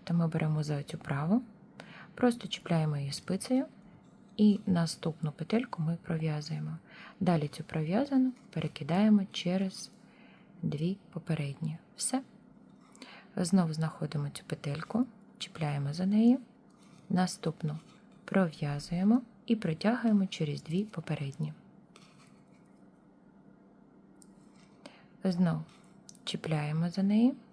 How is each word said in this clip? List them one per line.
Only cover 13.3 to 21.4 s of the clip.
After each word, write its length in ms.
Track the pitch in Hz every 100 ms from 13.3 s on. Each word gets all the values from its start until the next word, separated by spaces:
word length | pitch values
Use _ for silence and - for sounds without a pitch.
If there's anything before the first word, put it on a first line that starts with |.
| -
Знову 380 | 175 190 170
знаходимо 560 | 156 160 - 147 147 143
цю 140 | -
петельку, 600 | - - 151 143 160 220 262 - - -
чіпляємо 560 | - - 151 143 139
за 120 | 156 185
неї, 340 | 208 233 262 - - - - - - -
наступну 680 | 180 185 - 165 156 156 156 - - - - -
пров'язуємо 960 | 190 180 147 147 143 - 170 196 247 - - -
і 100 | 226
протягуємо 720 | 175 156 202 247 233 208 190
через 360 | - 151 143
дві 200 | 147 170
попередні. 720 | 214 - - 151 139 135